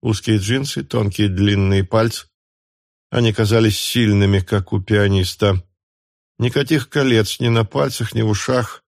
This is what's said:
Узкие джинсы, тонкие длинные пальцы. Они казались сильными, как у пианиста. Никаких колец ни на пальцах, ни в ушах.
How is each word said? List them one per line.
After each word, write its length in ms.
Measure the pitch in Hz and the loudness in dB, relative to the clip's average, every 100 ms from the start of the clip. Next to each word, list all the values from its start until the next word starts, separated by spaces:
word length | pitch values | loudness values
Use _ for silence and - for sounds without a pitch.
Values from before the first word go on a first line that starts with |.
Узкие 360 | 120 104 - 110 | -2 -4 0 0
джинсы, 460 | 98 127 139 - | 0 -2 -2 -8
тонкие 460 | - 120 101 87 104 | -4 -2 -2 0 -2
длинные 540 | 92 101 101 95 98 | 2 0 2 2 0
пальцы. 420 | 92 110 113 - - _ _ _ _ _ _ _ _ | 0 0 0 -4 -16 _ _ _ _ _ _ _ _
Они 220 | - 117 | 0 0
казались 460 | 104 107 113 113 98 | 2 2 4 2 0
сильными, 600 | - 127 110 101 101 98 | -4 0 2 4 4 2
как 340 | 90 107 92 | 0 -4 -2
у 80 | 104 | -6
пианиста. 840 | 92 104 101 98 90 - 104 92 - _ _ _ _ _ _ _ | 0 0 2 2 -2 0 0 0 -4 _ _ _ _ _ _ _
Никаких 500 | 120 131 139 156 120 | -2 -2 0 -2 -2
колец 500 | 151 135 117 104 - | -2 2 2 0 -2
ни 100 | 123 | 0
на 160 | 117 110 | 0 0
пальцах, 500 | 139 139 127 113 113 | -2 -4 -4 -6 -4
ни 80 | |
в 60 | 113 | -2
ушах. 540 | 101 - 127 120 - | -2 -2 -2 -2 -10